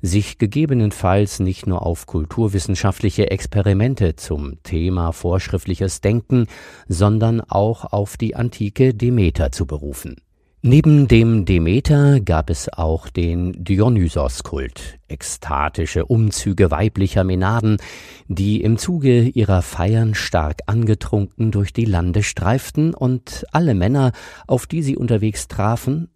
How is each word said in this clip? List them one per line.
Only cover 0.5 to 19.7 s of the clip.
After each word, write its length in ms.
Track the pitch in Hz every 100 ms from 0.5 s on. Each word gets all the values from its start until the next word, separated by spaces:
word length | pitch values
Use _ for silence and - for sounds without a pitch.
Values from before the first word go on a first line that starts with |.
| 139 156 127 107 - 92 98 104 -
nicht 260 | 92 92 -
nur 200 | 90 -
auf 200 | 85 -
kulturwissenschaftliche 1300 | 85 78 - 110 98 - 95 101 95 104 - 104
Experimente 840 | 95 - 104 101 98 117 135 92 80
zum 440 | - 76 71 73
Thema 480 | - 80 87 92 85
vorschriftliches 920 | 80 87 90 - 92 - 90 98 -
Denken, 460 | 98 113 - 131 113 - - - -
sondern 540 | 85 104 107 113 117
auch 500 | - 98 104 113 -
auf 260 | 104 104 -
die 180 | 110 -
antike 580 | 120 - 104 - 131
Demeter 580 | 110 120 123 90 - 71
zu 140 | - 73
berufen. 520 | 73 71 67 - 64 _ _ _ _
Neben 440 | - 135 160 151 135
dem 380 | 113 113 113 90
Demeter 760 | 92 80 104 - 147 143 135
gab 320 | 101 82 78
es 200 | 85 -
auch 380 | - 82 80 -
den 540 | - 85 85 90 90
Dionysos-Kult, 1400 | 90 98 110 113 85 78 65 - - 76 67 - - - _
ekstatische 1000 | 76 - - - 69 76 - 80 - 85
Umzüge 640 | 117 107 - - 92 95
weiblicher 540 | 76 107 - 98 -
Mänaden, 540 | 92 92 92 117 110 104 - - - - -
die 340 | 90 98 107
im 160 | 107 113
Zuge 460 | - 175 135 120
ihrer 400 | 117 127 107 92
Feiern 500 | -